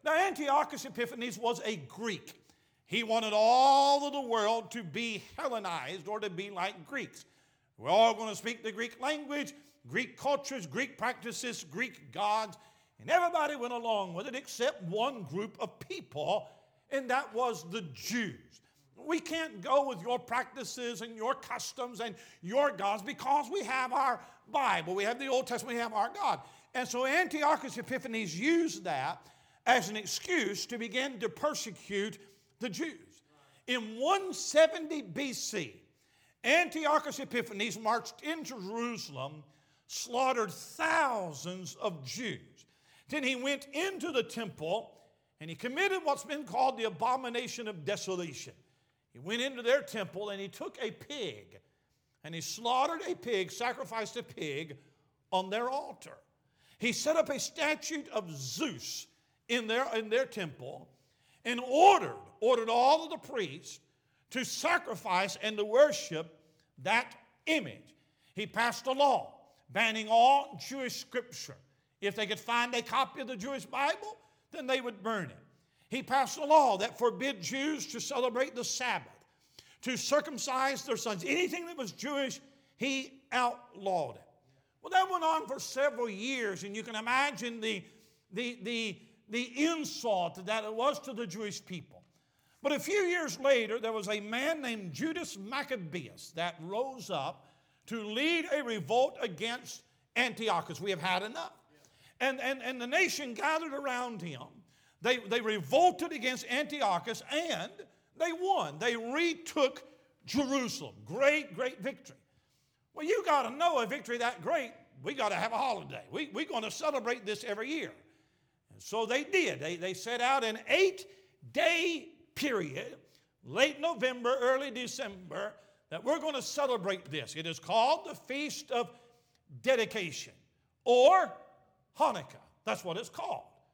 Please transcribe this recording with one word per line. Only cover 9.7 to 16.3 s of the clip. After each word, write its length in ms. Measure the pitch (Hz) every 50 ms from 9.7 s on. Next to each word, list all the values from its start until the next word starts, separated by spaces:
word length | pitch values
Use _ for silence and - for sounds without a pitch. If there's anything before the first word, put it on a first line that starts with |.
| _ _ _ 120
Greek 300 | 127 214 254 202 - -
cultures, 480 | - 262 285 277 277 - 269 254 180
Greek 320 | 151 131 202 233 220 175 -
practices, 680 | 208 240 254 254 170 240 190 - - 247 220 - -
Greek 480 | 135 135 180 247 240 - - 147 139 113
gods. 460 | - 202 208 208 220 220 214 175 - - - _ _ _ _ _ _
And 80 | 110 202
everybody 480 | 302 359 349 349 349 330 302 294 294
went 160 | 277 240 240 247
along 400 | 240 233 226 226 208 196 180 170
with 140 | 170 196
it 80 | - 233
except 480 | 262 285 - - - 240 269 - - 185
one 400 | 165 180 214 226 269 277 233 190
group 340 | 131 139 185 208 214 - -
of 200 | 226 196 - -
people, 720 | - - 370 381 - - - 143 147 143